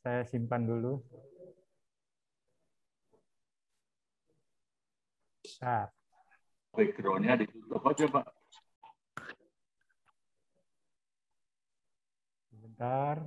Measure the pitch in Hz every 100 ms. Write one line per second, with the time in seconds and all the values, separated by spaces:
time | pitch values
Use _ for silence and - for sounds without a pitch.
0 | - 123 117 123 117 120 117 117 117 135
1 | - - - - - - _ _ _ _
2 | _ _ _ _ _ _ _ _ _ _
3 | _ _ _ _ _ _ _ _ _ _
4 | _ _ _ _ _ _ _ _ _ _
5 | _ _ _ _ - - 123 117 101 _
6 | _ _ _ _ _ _ _ - 104 -
7 | 98 95 107 123 107 - - 139 135 151
8 | 151 135 123 - _ - _ _ - -
9 | _ - - - _ _ _ _ _ _
10 | _ _ _ _ _ _ _ _ _ _
11 | _ _ _ _ _ _ _ _ _ _
12 | _ _ _ _ _ 110 113 110 120 131
13 | 143 147